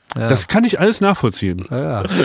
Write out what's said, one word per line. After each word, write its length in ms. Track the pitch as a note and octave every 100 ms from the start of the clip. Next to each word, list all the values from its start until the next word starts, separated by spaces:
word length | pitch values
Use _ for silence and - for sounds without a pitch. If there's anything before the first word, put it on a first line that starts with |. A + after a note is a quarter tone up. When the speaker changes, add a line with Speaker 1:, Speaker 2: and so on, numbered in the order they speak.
| - A#2+
Speaker 1:
Ja. 140 | A2+
Speaker 2:
Das 180 | A#2+ -
kann 160 | G#3
ich 160 | A#3 F#3+
alles 220 | G3 G#3+
nachvollziehen. 640 | G3 F#3 A#2 - F#2+ F2 F#2
Speaker 1:
Ja, 340 | B2+ D#3 A2+
ja. 60 | F#2 F#3